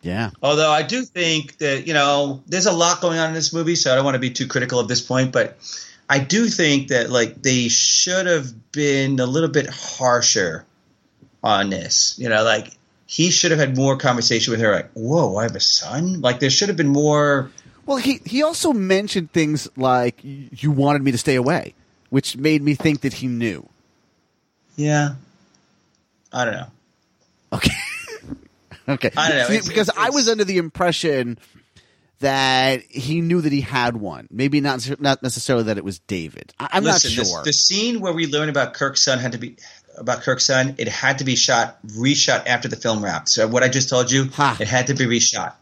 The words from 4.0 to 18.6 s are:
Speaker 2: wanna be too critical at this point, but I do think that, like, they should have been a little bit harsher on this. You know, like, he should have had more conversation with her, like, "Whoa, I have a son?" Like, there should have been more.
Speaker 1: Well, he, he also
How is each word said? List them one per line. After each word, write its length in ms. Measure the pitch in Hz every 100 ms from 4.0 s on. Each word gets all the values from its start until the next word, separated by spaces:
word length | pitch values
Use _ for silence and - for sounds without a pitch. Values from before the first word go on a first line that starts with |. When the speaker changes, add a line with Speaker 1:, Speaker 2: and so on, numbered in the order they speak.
Speaker 2:
wanna 140 | 139 131
be 120 | 127
too 160 | 120 127
critical 320 | 131 120 127
at 80 | 110
this 120 | 120
point, 320 | - 127 131
but 240 | 131 110 - - - - - _
I 80 | 139
do 280 | 135 202 226
think 400 | - 160 139 131
that, 200 | 127 113
like, 300 | 123 113 -
they 260 | 131 127 120
should 580 | - - - 180 185 180
have 460 | 160 131 110 _
been 460 | 147 147 139 135 135
a 60 | 123
little 220 | 139 165
bit 180 | 156 -
harsher 960 | - - - 127 120 - 110 90 80 - _ _ _ _ _ - _
on 280 | 110 101 101
this. 440 | 90 85 - - -
You 100 | 123
know, 160 | 107
like, 320 | 110 107 - - _ _ _
he 240 | - 170
should 200 | 175 175
have 100 | 160
had 160 | 139 131
more 200 | 135 131
conversation 540 | 135 120 113 117 110
with 100 | 113
her, 120 | 113
like, 160 | 92 -
"Whoa, 440 | - 113 160 127 95
I 80 |
have 120 | 117 104
a 40 |
son?" 600 | - - - 123 180 180
Like, 180 | 127 127
there 100 | 139
should 180 | - 202
have 80 | 165
been 120 | 147
more. 640 | 139 151 147 147 143 135 - - _ -
Speaker 1:
Well, 100 | 269
he, 240 | 247 269 -
he 160 | 247
also 300 | 302 330